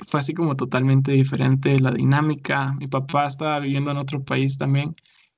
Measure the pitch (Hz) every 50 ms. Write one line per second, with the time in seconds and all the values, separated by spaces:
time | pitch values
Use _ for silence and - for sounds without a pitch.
0 | - - - 147 135 135 156 160 170 156 139 135 131 131 - 127 131 135 135 135
1 | 135 139 139 135 135 135 135 131 135 131 131 135 135 143 139 135 131 127 - -
2 | 135 135 139 143 151 156 147 139 139 - 139 139 135 135 135 139 143 135 139 131
3 | 131 135 - 143 147 143 131 139 156 151 151 143 143 139 139 139 143 143 143 143
4 | 139 139 151 139 131 - 131 131 135 135 135 135 143 139 139 139 143 156 160 -
5 | _ _ _ _ _ _ _